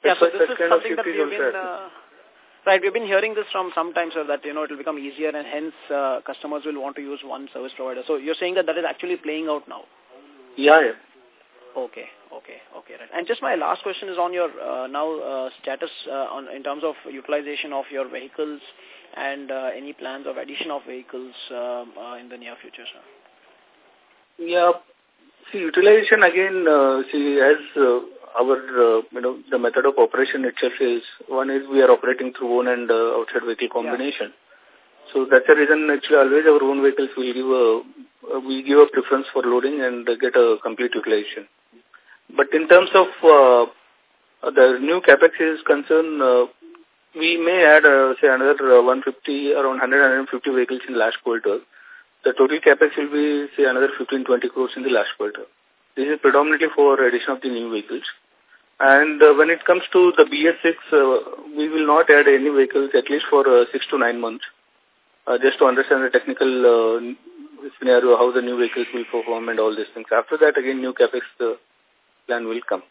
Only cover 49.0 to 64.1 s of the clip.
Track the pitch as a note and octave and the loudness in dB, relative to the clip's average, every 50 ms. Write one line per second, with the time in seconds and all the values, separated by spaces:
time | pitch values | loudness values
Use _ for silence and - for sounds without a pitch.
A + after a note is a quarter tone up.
49 | C3+ C#3 C3 _ _ - C#3+ C#3 C#3+ C#3+ D3 D3 C3+ C3 C3 C3 C3 B2 C3 C#3+ | -2 -8 -8 _ _ -8 -6 -4 -2 -2 -2 0 0 -2 -2 -2 -2 0 2 4
50 | C#3+ C3 C3 C3 C3+ - - B2 - D3 C3 B2+ B2 - C3 B2+ - - B2+ A#2 | 4 4 2 0 -4 -6 -10 -6 -6 -2 0 0 -2 -2 -4 -10 -10 -8 -4 -2
51 | G#2+ A2+ A2 - _ B2 A#2 A2 - G#2 G2+ A2+ - _ _ _ _ - - - | -2 -2 -4 -6 _ -4 -6 -4 -2 -4 -4 -4 -8 _ _ _ _ -20 -20 -20
52 | _ _ _ _ - C3+ C3 - C3+ C3+ D3+ D#3+ - D#3 D3 - D#3+ D3 - - | _ _ _ _ -4 -4 2 2 2 2 2 2 4 4 4 4 2 0 0 -4
53 | D3 D3 C#3+ D3 D3 D3+ D3 C#3+ C#3+ C#3 - - C#3+ C3 B2+ B2+ C3+ C3+ C#3 - | -8 -4 -2 -2 -2 -2 -2 -4 -6 -8 -2 0 0 0 2 0 -2 -2 -2 -6
54 | C3+ - C#3 C3+ B2+ B2+ B2+ B2 B2 A#2+ - C3 C3 B2+ - C3+ B2+ C3 B2 G#2+ | -8 -6 -6 -6 -2 -2 -2 -2 -2 -6 -4 -4 -6 -4 -6 -8 -6 -2 0 0
55 | G#2 - - _ G#2+ G#2 G#2 - - _ _ _ _ _ _ _ _ _ _ C3+ | -2 -2 -6 _ -8 -8 -8 -10 -18 _ _ _ _ _ _ _ _ _ _ -6
56 | C3+ C#3+ D3+ D3+ - C#3 C3+ D3+ D3 D#3 D#3 D3 E3 D3+ - D3+ C#3+ C#3+ C#3 C3+ | -4 -4 -4 2 2 4 4 4 2 2 0 0 -2 -2 2 2 4 4 4 4
57 | C3+ B2 A#2+ A#2+ - C#3+ C3+ C3 C#3 C3+ B2 A#2 A#2 A#2 A2+ G#2+ G#2 - A2 C3+ | 2 0 0 -2 -4 -4 -8 -6 -6 -8 -8 -8 -8 -8 -8 -8 -8 -8 -12 -12
58 | - - - _ _ _ _ _ _ _ _ _ _ _ _ _ C3+ C3+ C3+ C#3 | -12 -14 -20 _ _ _ _ _ _ _ _ _ _ _ _ _ 4 6 6 6
59 | D3+ D#3 D3+ D3 D3+ D3+ D3 C#3 D#3 D#3+ E3+ D#3+ - - F3+ F3+ F3+ - - F#3 | 4 2 4 6 8 8 8 6 4 2 2 -2 2 0 0 0 0 0 4 4
60 | F3+ F3+ F3 D#3+ D3+ - C#3+ D3 D3+ E3 E3 - - E3 E3 - - - D#3 D3 | 4 6 6 4 4 4 4 0 0 0 0 0 -2 -2 -2 -2 -6 0 2 2
61 | C#3 C3 B2+ - - - - - - D3+ D3+ D3 D3+ D#3 D#3 D#3+ D#3 D3 D3 D#3+ | 4 4 2 0 -2 -6 -16 -18 -18 -14 -8 -6 -6 -4 -2 -2 0 2 4 2
62 | E3 - D3 D3 C#3+ C#3+ C#3 C3 C3+ D3 C#3+ C#3 C3+ B2+ - C#3+ C#3 C#3 C#3 C3+ | 6 6 6 8 8 6 4 4 2 2 2 2 2 2 2 -2 -2 2 0 0
63 | - - C#3+ D3+ - - - C#3 C#3 C3+ B2+ A#2+ A#2+ - - C3+ - - - C3+ | 0 0 -4 -6 -2 0 2 2 4 6 6 4 4 2 -2 -8 -8 -4 -4 -2
64 | B2 A#2 | -2 -2